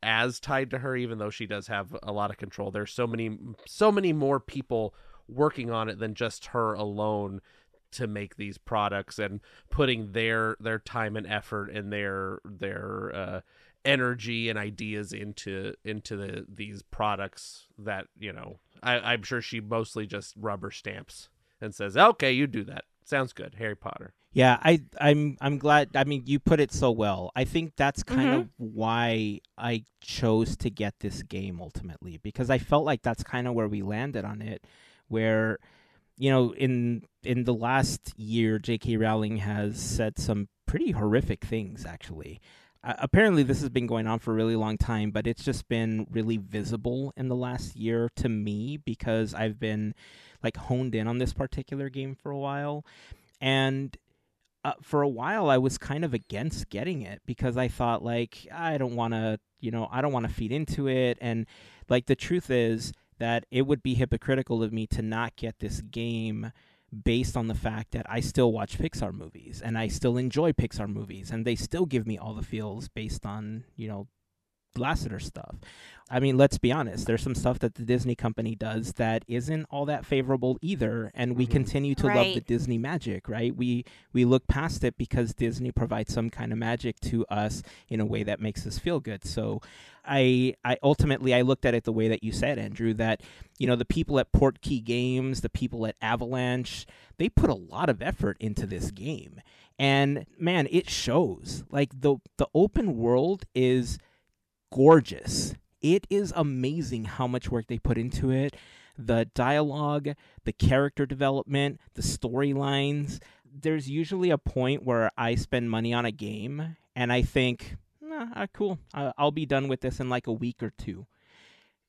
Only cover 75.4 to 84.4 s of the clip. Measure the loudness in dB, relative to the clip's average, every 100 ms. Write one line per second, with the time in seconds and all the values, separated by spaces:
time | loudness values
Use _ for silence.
75.4 | -14 -16 -18 -20 -20 -20 _ 0 4 8
76.4 | 6 6 2 2 -2 -4 0 0 0 0
77.4 | 0 0 -2 -2 0 0 0 -2 -2 -2
78.4 | -4 -4 -4 -4 -4 -2 0 0 -2 -4
79.4 | -2 -4 -4 -4 -2 -4 0 0 2 2
80.4 | 2 0 -2 -2 0 -2 -6 -4 -2 2
81.4 | 4 4 2 0 0 2 4 4 4 2
82.4 | 0 0 0 -2 -2 -4 -4 -6 -6 -2
83.4 | -2 0 0 0 -4 -18 _ 4 6 6